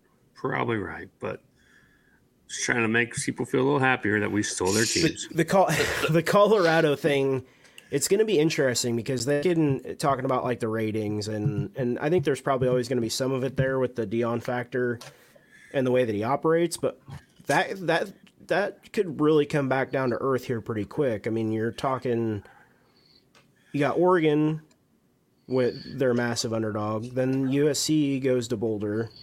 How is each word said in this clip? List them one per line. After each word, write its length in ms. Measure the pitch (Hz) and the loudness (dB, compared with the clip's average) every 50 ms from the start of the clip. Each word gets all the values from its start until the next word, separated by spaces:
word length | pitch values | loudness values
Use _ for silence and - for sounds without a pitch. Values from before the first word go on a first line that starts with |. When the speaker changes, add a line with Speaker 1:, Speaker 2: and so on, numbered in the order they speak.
| _ _ _ _ _ _ _ | _ _ _ _ _ _ _
Speaker 1:
Probably 420 | - - 131 - 139 127 120 117 | -10 -6 -4 -2 -2 -2 -2 -2
right, 320 | 110 92 85 82 - - - - _ | -4 -4 -6 -10 -12 -14 -16 -14 _
but 240 | - 104 101 - - _ _ _ _ _ _ _ _ _ _ _ _ _ _ _ _ _ _ _ _ _ | -10 -10 -10 -10 -14 _ _ _ _ _ _ _ _ _ _ _ _ _ _ _ _ _ _ _ _ _
just 160 | - - - | -10 -8 -4
trying 180 | - 127 120 113 | -2 0 0 0
to 60 | 110 | 2
make 260 | 110 117 120 117 - | 2 0 0 -2 -4
people 300 | - - - 127 - 131 | -6 -6 -6 -6 -6 -6
feel 160 | - - 135 | -2 0 0
a 40 | 131 | 2
little 140 | 135 147 143 | 2 2 2
happier 420 | 135 131 131 123 - 101 104 107 | 2 2 2 0 0 0 0 0
that 120 | 104 104 101 | 0 0 0
we 100 | 104 104 | -2 -2
stole 300 | - - - 92 92 98 | -2 -4 -2 0 0 2
their 120 | 110 113 | 2 2
Speaker 2:
The, 240 | 110 - - 160 160 | 2 0 0 0 0
Speaker 1:
teams. 200 | - - - - | -2 -4 -10 -6
Speaker 2:
the 140 | - 160 165 | -4 -4 -2
Col-, 260 | - - 196 185 143 151 156 143 117 | 2 2 2 4 4 2 0 0 -2
<laughs> 200 | - - - - | -2 -2 -2 0
the 120 | 156 170 160 | 2 2 2
Colorado 760 | - - 202 202 208 220 214 180 165 160 165 160 151 143 | 4 4 6 6 6 6 6 6 4 4 4 4 4 2
thing, 480 | 135 - 165 143 139 135 135 135 131 127 - _ _ - - - - - - | 2 0 0 2 2 2 2 0 -2 -4 -8 _ _ -20 -20 -20 -20 -12 -6
it's 180 | - 147 147 - | -4 -2 0 2
gonna 160 | 190 196 220 | 2 2 4
be 140 | 220 214 147 | 4 4 4
interesting 580 | 151 165 160 - 143 131 120 - - 123 117 | 4 4 2 2 2 2 2 0 0 0 -2
because 280 | 117 110 - 135 123 107 | -2 -2 -2 -4 -2 0
they 180 | 143 143 143 147 | 0 0 2 2
didn't, 560 | 185 175 165 160 147 135 131 - - - - | 2 2 4 4 2 2 0 -2 -8 -8 -2
talking 260 | - 143 135 123 127 | 0 0 0 0 0
about, 200 | 135 131 127 - | 0 0 0 0
like, 160 | 123 123 - | -2 -2 -2
the 80 | - 113 | -2 -2
ratings, 600 | 110 110 110 107 107 110 107 104 107 107 101 104 | -2 -2 -2 -2 -2 -2 -2 -2 -4 -4 -4 -6
and, 420 | 107 107 104 107 107 101 101 101 - | -4 -2 -2 -2 -2 -2 -4 -6 -6
and 220 | 131 131 123 120 - | -4 -4 -2 -2 -2
I 120 | - 151 | -2 0
think 140 | 170 180 143 | 0 2 2
there's 160 | 156 139 127 | 0 -2 -2
probably 280 | - - 139 127 131 127 | 0 0 0 2 2 2
always 200 | 127 127 123 117 | 2 0 0 0
gonna 120 | 135 123 | -2 -2
be 80 | 117 110 | -2 -2
some 240 | - - 135 131 135 | -2 -2 -2 -2 -2
of 120 | 131 123 | -2 -2
it 120 | 135 - | -2 -2
there 220 | - 135 135 135 131 | 0 0 0 2 0
with 180 | 131 123 - | 0 -2 -2
the 100 | - 113 | -4 -6
Dion 340 | 101 107 117 117 117 117 117 | -4 -2 -2 -2 -2 -2 -4
factor 580 | 113 - 123 123 120 - - 127 123 123 120 117 - - - - - _ _ - _ _ - - - - - | -4 -4 -4 -6 -6 -4 -4 -2 -2 -2 -2 -4 -8 -14 -20 -20 -20 _ _ -20 _ _ -20 -20 -20 -6 -4
and 120 | 143 127 | -2 0
the 40 | 123 | 2
way 140 | 127 127 127 | 2 2 2
that 100 | 113 107 | 2 0
he 100 | 101 107 | -2 0
operates, 520 | 113 135 143 - 160 160 165 170 170 170 | -2 -2 0 2 2 2 2 2 0 -2
but 240 | - - - - - _ - - - - _ _ _ - | -2 -4 -4 -4 -6 _ -20 -20 -20 -20 _ _ _ -4
that, 400 | - 139 156 196 - - 196 185 | 0 0 2 2 0 -4 -4 -2
that, 260 | 156 160 165 - 202 - - - - _ _ - | 0 0 0 0 -4 -8 -16 -20 -20 _ _ -6
that 460 | - 175 170 202 - - - - - - | -2 0 0 0 -2 -4 -10 -16 -6 -4
could 280 | - 208 180 143 117 | -2 -2 -2 -2 0
really 260 | 147 151 160 151 147 | 2 4 4 4 4
come 220 | 143 - 151 139 131 | 2 0 -2 0 0
back 220 | 131 135 135 131 | 0 0 0 0
down 200 | - 139 131 127 | -2 -2 0 0
to 60 | 117 - | 0 0
earth 240 | - 135 135 123 - | 0 0 0 0 -2
here 160 | - 127 113 | -2 -4 -4
pretty 240 | 104 - 120 107 104 | -4 -4 -4 -4 -4
quick. 420 | 98 - - 151 135 113 101 - | -4 -2 -2 0 0 0 -2 -2
I 40 | 120 | -4
mean, 220 | 110 113 113 110 110 | -2 -2 0 0 0
you're 200 | 110 110 117 113 | 0 -2 -2 -4
talking, 680 | - - 139 131 127 - 127 120 113 117 113 110 104 - - - - - _ _ _ _ _ _ _ _ _ _ _ _ _ _ - _ _ _ _ _ _ - | -4 -2 -2 -2 -2 -2 -2 -2 0 0 -2 -2 -4 -6 -12 -18 -20 -20 _ _ _ _ _ _ _ _ _ _ _ _ _ _ -20 _ _ _ _ _ _ -4
you 80 | 143 | -2
got 180 | 147 135 - - | 0 0 2 2
Oregon 640 | 170 180 180 180 156 156 147 151 151 151 156 156 - _ _ _ _ _ _ _ _ _ _ _ _ _ _ _ _ | 4 4 4 4 4 4 4 4 2 2 0 -4 -8 _ _ _ _ _ _ _ _ _ _ _ _ _ _ _ _
with 520 | - 123 131 127 120 98 - - - - 135 | -4 0 0 2 0 0 -4 -10 -12 -4 0
their 160 | 135 127 120 | 2 2 2
massive 380 | 120 120 120 117 113 - 120 110 | 2 2 0 -2 -2 -4 -2 -2
underdog, 580 | 113 110 110 107 110 107 107 107 110 113 123 123 | -2 -2 -2 -2 -4 -4 -2 -4 -4 -6 -6 -4
then 360 | 127 127 131 131 135 135 131 | -2 0 0 0 0 0 0
U 180 | 131 143 143 151 | 2 2 2 2
S 120 | 139 - | 2 0
C 400 | - - 156 156 147 139 139 135 | 0 0 2 2 2 0 0 -2
goes 280 | 131 131 127 127 120 117 | 0 0 0 0 0 -2
to 80 | 127 | -4
Boulder, 540 | 107 110 113 110 104 104 107 104 110 110 110 - - | -2 -2 -2 -2 -2 -2 -2 -2 -2 -4 -6 -8 -16